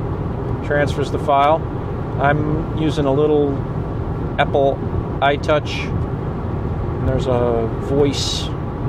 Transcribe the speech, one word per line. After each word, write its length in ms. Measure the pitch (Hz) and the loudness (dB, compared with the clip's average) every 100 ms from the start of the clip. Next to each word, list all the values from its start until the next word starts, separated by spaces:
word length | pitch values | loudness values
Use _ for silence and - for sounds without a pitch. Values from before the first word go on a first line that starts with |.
| - - - - - - - | -4 -4 -4 -4 -4 -4 0
transfers 460 | 147 143 - 135 | 0 0 0 -2
the 80 | 147 | -2
file. 420 | - 139 143 160 147 - - - - - | 2 4 4 2 0 -4 -4 -4 -4 0
I'm 560 | 139 147 151 151 - - | 2 2 2 0 -2 0
using 280 | 156 139 139 | 0 2 2
a 80 | |
little 400 | 139 151 151 143 139 - - - - - - - - | 4 4 4 2 0 -2 -4 -4 -4 -4 -4 -2 0
Apple 380 | 143 147 139 131 - - - - | 2 4 2 2 -2 -2 -2 0
iTouch, 680 | 139 143 - 151 - - - - - - - - - - - - - - | 2 2 2 2 0 -4 -2 -2 -2 -4 -4 -4 -4 -4 -4 -4 -2 -2
and 80 | 131 | 0
there's 200 | 131 127 | 2 2
a 400 | 123 120 117 113 117 | 2 2 2 0 -2
voice 680 | - 139 143 131 - - - - - - | 0 2 4 2 -2 -2 -4 -4 -6 -4